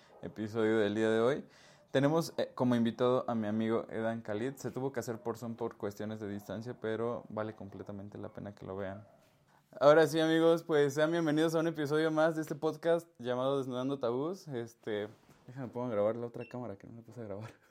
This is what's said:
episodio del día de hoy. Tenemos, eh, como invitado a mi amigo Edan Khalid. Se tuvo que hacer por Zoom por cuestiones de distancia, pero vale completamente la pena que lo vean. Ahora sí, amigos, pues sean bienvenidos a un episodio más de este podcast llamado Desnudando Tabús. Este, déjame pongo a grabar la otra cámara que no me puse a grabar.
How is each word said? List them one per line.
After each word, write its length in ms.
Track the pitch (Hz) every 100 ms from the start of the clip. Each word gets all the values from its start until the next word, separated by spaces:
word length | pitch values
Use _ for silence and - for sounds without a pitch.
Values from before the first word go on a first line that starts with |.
| - -
episodio 560 | - - 107 113 110 113
del 180 | 104 107
día 120 | 110
de 120 | 110
hoy. 240 | 117 156 - - - - _
Tenemos, 420 | 135 143 165 147 -
eh, 140 | - -
como 180 | 123
invitado 500 | 120 117 110 123 127 -
a 80 | 117
mi 100 | 104
amigo 400 | 110 110 113 -
Edan 320 | 107 113 113
Khalid. 320 | 113 104 127 135
Se 160 | 123
tuvo 200 | 127 135
que 80 | 127
hacer 200 | 113 110
por 160 | 117 110
Zoom 160 | 117
por 220 | 110 117 -
cuestiones 420 | 101 101 104 107
de 100 | 104
distancia, 480 | 101 - 98 117 120
pero 440 | 110 110 117 117 -
vale 260 | 107 110
completamente 640 | - 98 98 98 101 101 104
la 120 | 101
pena 240 | - 101
que 120 | 104 98
lo 100 | 95
vean. 280 | 95 98 104 _ _ _ _ _ _ -
Ahora 280 | 143 156 151
sí, 100 | 160
amigos, 460 | 160 165 165 165
pues 300 | 165 151 143
sean 180 | 143 156
bienvenidos 420 | 170 160 151 165
a 60 | 160
un 80 | 165
episodio 420 | 156 143 151 160
más 240 | 156 160
de 80 | 160
este 140 | 151 147
podcast 520 | 160 156 165 170 170 -
llamado 380 | 123 123 131 139
Desnudando 420 | 131 123 131 139
Tabús. 480 | 117 123 156 196 151
Este, 600 | 123 117 - - 104 104 - _ - -
déjame 220 | 127 123
pongo 180 | 123 123
a 40 |
grabar 260 | 104 104 117
la 100 | 120
otra 180 | 120 120
cámara 280 | 123 117 101
que 120 | -
no 60 |
me 80 | 117
puse 180 | 113 123
a 40 |
grabar. 280 | 107 98 117 - _